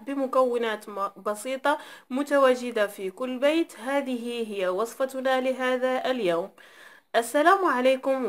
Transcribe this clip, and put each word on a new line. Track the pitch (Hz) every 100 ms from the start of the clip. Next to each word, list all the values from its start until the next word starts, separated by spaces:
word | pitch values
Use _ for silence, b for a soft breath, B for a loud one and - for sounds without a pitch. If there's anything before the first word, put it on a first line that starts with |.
| -
بمكونات | 277 262 262 254 240 226 214 214
م-، | 202 196 - 196
بسيطة | 214 262 262 285 294 B B B
متواجدة | 254 285 285 262 247 247 220 202
في | 202 190
كل | - 254 254
بيت. | 285 330 330 -
هذه | 233 285 262 247 240 240 220
هي | 202 185
وصفتنا | 185 226 - 262 262 262 262
لهذا | 262 254 254 254 254 254 -
اليوم. | 254 185 165 196 - B B B B B 226
السلام | 240 294 311 392 349
عليكم | 247 254 262 269 262